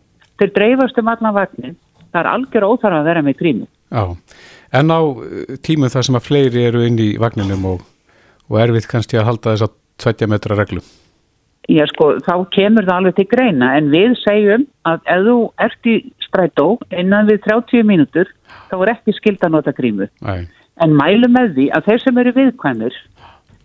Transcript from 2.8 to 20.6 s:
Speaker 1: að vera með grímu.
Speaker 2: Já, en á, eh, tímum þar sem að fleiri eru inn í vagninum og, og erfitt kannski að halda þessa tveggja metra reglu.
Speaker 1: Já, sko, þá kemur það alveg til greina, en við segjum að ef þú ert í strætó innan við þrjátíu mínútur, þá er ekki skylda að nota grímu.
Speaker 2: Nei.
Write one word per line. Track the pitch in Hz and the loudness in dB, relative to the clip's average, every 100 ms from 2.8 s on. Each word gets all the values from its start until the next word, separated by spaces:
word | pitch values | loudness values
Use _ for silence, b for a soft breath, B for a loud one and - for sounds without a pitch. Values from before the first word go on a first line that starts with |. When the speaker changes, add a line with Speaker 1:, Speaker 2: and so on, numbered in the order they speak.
| 208 156 | 0 0
Speaker 1:
að | 156 | 0
vera | 170 143 | 0 -2
með | 127 | -2
grímu. | 175 104 - _ _ | -2 -2 -6 _ _
Speaker 2:
Já, | 120 95 87 _ B B B B | -4 -4 -8 _ B B B B
en | 131 160 | 0 2
á, | 165 | 2
eh, | 160 117 - 90 - 135 | 0 -4 -10 -12 -12 -10
tímum | - 156 127 | -4 0 0
þar | 131 123 | 0 -2
sem | 123 | -2
að | - | 0
fleiri | 143 131 120 120 | 0 2 2 0
eru | 120 120 | 0 0
inn | 117 | 0
í | 107 107 | 0 0
vagninum | 113 110 98 95 95 | -2 -2 -4 -4 -4
og, | 90 - _ _ b b b - | -6 -10 _ _ b b b -4
og | 110 | 0
erfitt | 120 117 - | 0 0 -2
kannski | 120 - 117 | -6 -2 -2
að | 110 | 0
halda | 113 113 107 | -2 -2 -2
þessa | 107 - _ - | -2 -6 _ -4
tveggja | 117 107 107 | -4 -2 -2
metra | 104 - 104 | -2 -2 -2
reglu. | 101 90 - b b b _ _ _ _ - | -2 -6 -12 b b b _ _ _ _ 0
Speaker 1:
Já, | 160 147 | 0 0
sko, | - 151 131 | 2 0 2
þá | 185 175 185 | -2 -4 -2
kemur | - 202 226 190 | 0 2 2 2
það | 180 | 0
alveg | 190 180 | 0 0
til | 190 | 0
greina, | 240 254 139 123 143 | 0 2 2 2 2
en | 147 | 2
við | 156 226 240 | 2 2 2
segjum | 214 208 202 226 294 _ | 0 2 2 2 -2 _
að | 165 165 - | -4 -4 -2
ef | 180 | 0
þú | 208 240 214 - | 2 2 0 -4
ert | 156 - 233 | -6 -4 -2
í | 220 - - | -2 -4 -14
strætó | - 190 165 - 151 240 - | -6 -2 0 0 0 0 -4
innan | 175 185 202 214 | -6 0 2 2
við | 208 | 2
þrjátíu | - 226 - 240 214 | 0 -2 0 2 4
mínútur, | 180 135 160 190 _ _ B - | 2 2 0 -4 _ _ B -12
þá | 185 | -4
er | 190 | -2
ekki | 233 - - | -2 -4 -2
skylda | 208 196 175 | -2 0 0
að | |
nota | 156 196 | 0 -2
grímu. | - 120 101 101 _ | -2 -4 -2 -6 _
Speaker 2:
Nei. | 107 90 87 b | -8 -8 -10 b